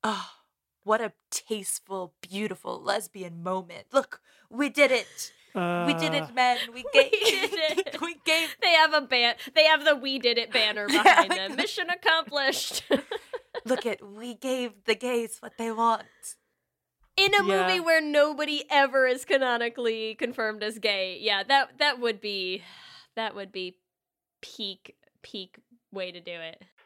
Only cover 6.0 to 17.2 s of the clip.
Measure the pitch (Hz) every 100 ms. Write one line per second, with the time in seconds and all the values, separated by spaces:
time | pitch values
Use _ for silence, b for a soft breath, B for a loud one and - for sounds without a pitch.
6 | 160 160 - 240 247 247 240 247 494 277
7 | 277 427 440 381 392 381 311 330 381 311
8 | 339 330 330 320 320 - 381 330 311 302
9 | 262 247 240 - 262 - 311 311 302 285
10 | 269 269 240 233 220 233 214 208 208 294
11 | 359 330 302 - 196 277 415 - 349 359
12 | - 320 - 285 269 269 - - - 269
13 | - - - 494 _ - 226 254 233 -
14 | 202 208 247 214 262 254 240 208 - 220
15 | 247 240 226 - - - 226 220 233 220
16 | - _ - - _ _ _ _ _ _
17 | _ -